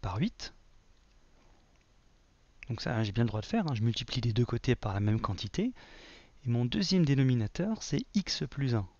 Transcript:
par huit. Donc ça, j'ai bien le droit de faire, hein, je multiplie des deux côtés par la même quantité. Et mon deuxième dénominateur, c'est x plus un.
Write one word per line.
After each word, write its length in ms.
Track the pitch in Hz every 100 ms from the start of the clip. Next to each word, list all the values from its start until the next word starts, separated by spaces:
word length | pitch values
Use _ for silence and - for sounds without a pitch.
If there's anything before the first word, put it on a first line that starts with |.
par 160 | 107 98
huit. 380 | 196 - - - - - _ - _ - - - - - _ _ _ _ _ _ _ _ _ - -
Donc 140 | 113
ça, 220 | - 117
j'ai 80 | 110
bien 140 | 101 117
le 40 |
droit 120 | 107
de 40 | -
faire, 240 | 226 175
hein, 60 | 120
je 80 |
multiplie 380 | 117 113 117 -
des 120 | 117
deux 120 | 110 120
côtés 280 | 117 -
par 220 | 123 110 98
la 60 |
même 200 | 104 110
quantité. 500 | - 85 101 - 226 - - - - - - - 127
Et 40 |
mon 160 | 120 120
deuxième 400 | 214 190 185 156
dénominateur, 800 | 139 131 123 107 - 190 220
c'est 240 | - 147 - 208
x 280 | 180 - 139
plus 240 | - 135
un. 140 | 117 98 _